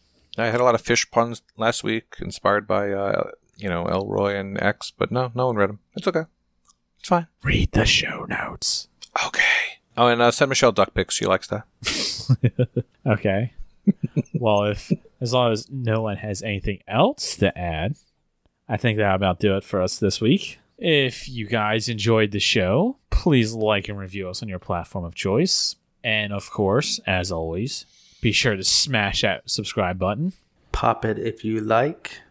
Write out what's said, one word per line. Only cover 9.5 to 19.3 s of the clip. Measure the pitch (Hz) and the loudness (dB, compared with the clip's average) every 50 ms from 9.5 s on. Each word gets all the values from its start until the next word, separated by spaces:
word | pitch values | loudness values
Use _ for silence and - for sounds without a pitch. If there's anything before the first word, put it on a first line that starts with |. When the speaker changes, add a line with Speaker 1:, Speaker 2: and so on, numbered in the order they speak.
| - - - - - - _ _ _ | 2 0 -2 -4 -8 -16 _ _ _
Speaker 1:
Oh, | 120 120 120 | 4 4 4
and, | 120 117 | 6 6
uh, | 120 120 | 4 4
send | - - 151 135 | 4 4 2 2
Michelle | 131 - 139 120 | 4 4 4 4
duck | 95 101 95 - - | 6 4 2 2 2
pics. | 101 92 - - | -2 -2 0 -2
She | - 110 | -2 0
likes | 95 95 95 - - | 2 2 0 0 -4
that. | 104 104 - _ _ _ | -8 -8 -8 _ _ _
Speaker 2:
<laughs> | - - - - - - - - - - 123 - - 113 - - 123 - - 123 - _ _ _ - | -4 -4 -2 -2 -2 -4 -6 -2 0 0 2 2 2 0 2 0 -2 0 0 -4 -4 _ _ _ 0
Okay. | 123 107 - - 101 95 101 123 - - - - - _ _ - 202 - - - - - - - _ - | 0 2 2 2 0 0 0 -2 -4 -6 -10 -14 -14 _ _ 0 0 0 0 -2 -4 -2 -2 -2 _ -2
Well, | 156 120 110 104 101 104 | -2 2 2 4 4 4
if, | 104 101 - - - 165 - - - _ - | 2 0 -2 -2 -4 -4 -4 -6 -10 _ -8
as | 127 113 | -4 0
long | 127 127 123 117 | 2 2 4 2
as | 110 110 120 - | 2 0 -4 -6
no | 139 131 120 113 110 110 | -8 -4 -2 0 0 0
one | 110 107 98 - | 0 -2 -6 -6
has | 104 107 98 95 | -6 -6 -6 -6
anything | 98 110 101 98 - 107 98 - _ | -4 -4 -4 -4 -4 -4 -6 -6 _
else | - 104 123 180 254 - - - - - | -2 2 2 2 2 2 -2 -6 -6 -2
to | - 104 92 - - | 2 2 2 2 0
add, | 87 85 80 78 85 120 151 - _ _ _ _ _ _ _ _ _ _ _ _ _ - | -4 -4 -2 -2 -2 -2 -4 -6 _ _ _ _ _ _ _ _ _ _ _ _ _ -6
I | 113 | -4
think | 101 - 117 107 107 | -2 0 0 0 2
that'll | 104 98 95 | 2 2 2
about | 95 101 92 | 2 2 0